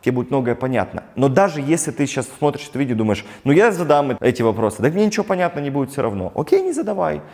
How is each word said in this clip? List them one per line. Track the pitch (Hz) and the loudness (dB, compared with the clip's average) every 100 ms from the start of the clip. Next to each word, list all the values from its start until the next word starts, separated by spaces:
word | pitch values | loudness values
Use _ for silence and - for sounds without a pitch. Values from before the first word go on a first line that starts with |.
тебе | 123 123 | -4 -2
будет | - | -2
многое | 139 120 | -2 0
понятно. | 120 131 123 92 87 - - | -2 -2 -2 -2 -6 -10 0
Но | 135 | 2
даже | 131 196 151 | 4 2 0
если | 139 165 156 | -2 -2 -2
ты | 143 139 | -4 -2
сейчас | 135 120 - | -2 -6 -2
смотришь | 147 143 - | -2 -2 -10
это | 131 | -4
видео | 135 | -2
и | 110 | 0
думаешь, | 110 101 - - | 0 0 -4 -6
ну | 135 | 2
я | 156 226 | 6 4
задам | 175 156 147 139 117 | 2 2 2 2 0
эти | 127 123 | 0 2
вопросы, | 113 101 110 - | 0 2 0 2
так | 123 | 0
мне | 180 214 | 2 0
ничего | 214 | 0
понятно | - 185 175 147 | -2 0 0 -2
не | 143 | -4
будет | 139 131 | -2 -4
все | - | -2
равно. | 113 98 92 | -2 -2 -6
Окей, | - 156 381 | -4 2 2
не | 370 | 2
задавай. | 294 214 196 165 147 - | -4 -4 -2 -2 -4 -10